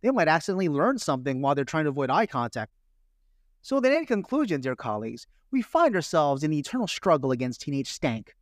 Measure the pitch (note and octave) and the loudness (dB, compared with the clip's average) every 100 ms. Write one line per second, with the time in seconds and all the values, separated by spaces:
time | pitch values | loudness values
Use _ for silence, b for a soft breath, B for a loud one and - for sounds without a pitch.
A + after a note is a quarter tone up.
0 | A3+ C4 D#3 E3 - F#3+ F3+ C#3+ G3 C4+ | 0 2 4 4 2 0 2 2 2 0
1 | - C3+ C3 C3 C#3 C#3 C3+ D#3+ D3+ C#3 | -2 -2 -2 -2 0 0 0 0 -2 -2
2 | C3+ D3 A3 C3 A#2+ - G#2+ _ _ _ | 0 2 0 -2 -4 -6 -10 _ _ _
3 | _ _ _ _ _ _ - C4+ B3+ D4 | _ _ _ _ _ _ -2 2 2 2
4 | D#4 G#3+ - C#4 C4+ D3+ C3 B2 A#2 G#2+ | 0 -2 0 -2 0 0 -2 -6 -4 -4
5 | A2+ A#2 - _ _ C4 A3+ D#4+ E4 F#3+ | -6 -10 -18 _ _ -4 0 2 2 2
6 | - E3 D3 C#3 D#3 D#3 C#3 B3+ G3+ - | 0 2 2 2 0 -2 -2 -4 -4 -2
7 | G3 D#3 C3 B2 B2+ A#2+ - C#3 C3 - | 2 2 2 -2 -4 -6 -6 -4 -6 -4
8 | D3 A2+ G#2+ _ | -4 -4 -8 _